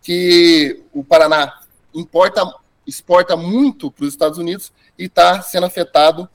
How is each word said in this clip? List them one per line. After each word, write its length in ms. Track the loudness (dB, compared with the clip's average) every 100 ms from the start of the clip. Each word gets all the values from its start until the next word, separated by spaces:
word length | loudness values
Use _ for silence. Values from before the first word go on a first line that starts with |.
que 800 | -6 -4 2 4 4 4 0 -6 _
o 100 | -14
Paraná 580 | 2 4 4 0 -2 -8 _ _ _
importa, 520 | -16 -6 0 0 0 -6 -8 _ _ -18
exporta 520 | -18 0 0 2 -4
muito 520 | -4 0 -2 -2 -14
pros 200 | _ -10
Estados 260 | -4 -4 -4
Unidos 340 | -10 -10 -14 _ _ _
e 100 | -6
tá 320 | 2 2 2
sendo 240 | -6 -6
afetado 640 | -6 -6 -2 2 2 0 -12